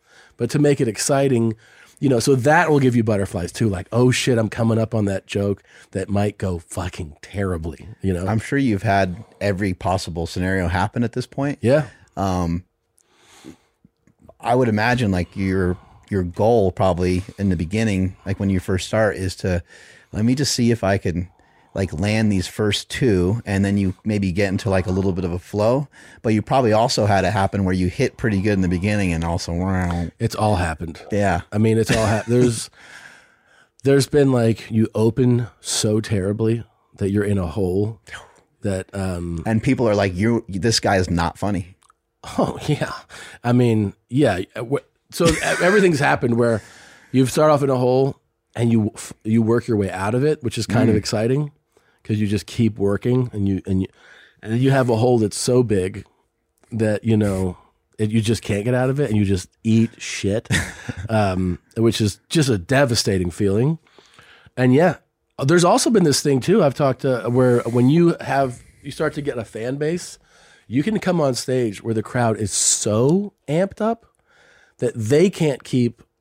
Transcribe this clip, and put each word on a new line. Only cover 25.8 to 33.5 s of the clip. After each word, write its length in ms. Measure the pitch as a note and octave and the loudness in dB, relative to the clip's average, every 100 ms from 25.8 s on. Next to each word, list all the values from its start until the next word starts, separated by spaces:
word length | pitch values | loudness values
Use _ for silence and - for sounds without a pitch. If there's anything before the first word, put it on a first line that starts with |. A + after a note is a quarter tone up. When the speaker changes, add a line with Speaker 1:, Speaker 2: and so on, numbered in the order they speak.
| C#3+ - - - | -4 -14 -20 -8
Speaker 2:
But 120 | A#2 | -2
you 80 | A2 | -2
probably 280 | - C3+ A#2+ | 0 0 2
also 360 | G#2+ B2 - G#2 | 2 2 0 2
had 180 | G2 F#2 | 2 2
it 60 | |
happen 300 | G#2 G2 G2 F#2+ | 0 -2 0 0
where 80 | |
you 140 | F#2 F#2 | 0 -2
hit 300 | - B2+ - | 0 -4 -2
pretty 240 | A#2+ G2 | -2 0
good 120 | G#2 | 0
in 80 | G2 | 0
the 60 | F2+ | 0
beginning 440 | F2+ G#2 G#2 F#2 | 0 -2 0 0
and 120 | E2 | -2
also, 300 | E2+ F2 - E2+ F#2 F#2 F2+ F2 E2+ - | -2 -4 -4 -4 -2 -2 -2 -4 -6 -4
Speaker 1:
It's 160 | A2+ - | -6 -2
all 200 | G#2+ F#2+ | 0 0
happened. 440 | E2+ D2+ E2 D#2 - | -2 -4 -10 -12 -6
Speaker 2:
Yeah. 300 | G2+ G2+ F2 - | -2 0 -2 -4
Speaker 1:
I 60 | G#2 | 0
mean, 200 | A2 A2 | 2 2
it's 160 | G#2+ A2+ | 2 0
all 100 | G#2+ | 0
hap-, 200 | A2 A2+ | -2 0
Speaker 2:
<laughs> 20 | |
Speaker 1:
there's, 420 | B2 B2 A2 - _ - - - - _ _ _ | 2 2 0 -10 _ -20 -20 -20 -20 _ _ _